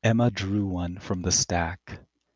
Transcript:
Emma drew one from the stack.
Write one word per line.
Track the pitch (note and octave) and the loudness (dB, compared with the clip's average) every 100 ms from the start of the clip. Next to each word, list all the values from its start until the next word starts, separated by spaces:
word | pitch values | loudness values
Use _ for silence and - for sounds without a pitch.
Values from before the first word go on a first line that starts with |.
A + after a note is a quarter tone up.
Emma | A2+ A2+ A#2+ | 4 4 4
drew | G#2 F#2+ G#2 G2 | 2 -2 0 0
one | F2+ F2 F#2 | -2 -4 -6
from | - F#2+ | -6 -4
the | F2+ | 0
stack. | E2+ - F2 E2 F2 - F#2+ - _ _ | 0 0 -2 -2 -6 -14 -16 -16 _ _